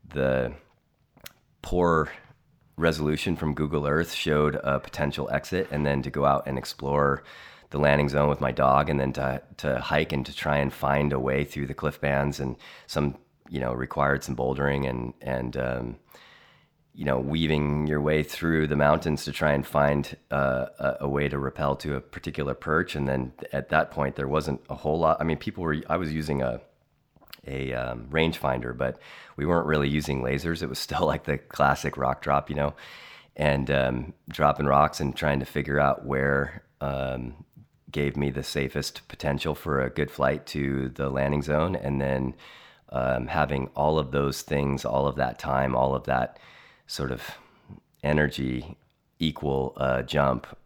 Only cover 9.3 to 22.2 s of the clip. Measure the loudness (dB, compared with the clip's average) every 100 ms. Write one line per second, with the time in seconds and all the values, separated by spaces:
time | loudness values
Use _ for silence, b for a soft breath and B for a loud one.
9.3 | -4 -8 -6 -2 -2 0 0 2 -2 -4
10.3 | -6 0 0 0 -2 2 2 2 0 0
11.3 | 0 -2 -4 -6 -4 -4 -2 0 0 0
12.3 | -2 -6 -6 B B B -2 -2 -4 _
13.3 | _ -10 -4 -4 -4 -4 0 2 0 -2
14.3 | -4 -2 0 0 0 0 -4 -6 -8 -6
15.3 | -4 -4 -4 -4 -2 -6 -10 _ B B
16.3 | B B B B _ _ -6 0 0 0
17.3 | 0 2 2 2 2 2 2 2 2 0
18.3 | -2 2 2 2 4 6 6 2 -2 -4
19.3 | 0 2 2 2 2 4 2 -2 -8 _
20.3 | 0 0 0 -4 -4 -4 -2 -2 0 0
21.3 | -2 -4 -2 -2 0 -4 -6 -8 -12